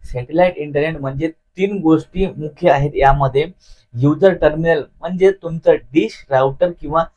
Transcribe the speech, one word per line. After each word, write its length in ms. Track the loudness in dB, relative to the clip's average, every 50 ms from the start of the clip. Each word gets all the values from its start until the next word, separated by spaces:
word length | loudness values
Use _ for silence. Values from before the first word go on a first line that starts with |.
| -12
सॅटेलाइट 540 | -8 -10 -10 -8 -4 0 2 2 2 0
इंटरनेट 400 | -6 -10 -4 -2 -2 -2 -2 -4
म्हणजे 300 | -6 -8 -8 -6 -4 -6
तीन 540 | -6 -6 _ _ _ _ -4 -4 -2 -2 0
गोष्टी 440 | 2 2 2 2 0 _ -4 -4 -4
मुख्य 460 | -4 -4 -10 -12 -12 -10 0 2 2
आहेत 200 | 2 2 0 -2 0
यामध्ये. 500 | 2 2 2 4 2 0 0 0 -2 -2 -2 -8 _ _ _ -20 _ _ _ -4
युजर 400 | 0 0 0 2 4 4 4 4
टर्मिनल 500 | 4 0 0 0 0 0 0 0 0 -2 _ _ _
म्हणजे 320 | -10 -8 -2 2 2 2
तुमचं 440 | 2 0 -8 -10 -10 0 _ 2 2
डिश, 520 | 2 -2 -2 -2 -2 -2 -2 -6 -14 -8 _
राउटर 420 | 0 0 0 0 0 -2 -4 -4 -4 _
किंवा 240 | -10 -4 -4 -4 -4 -4 _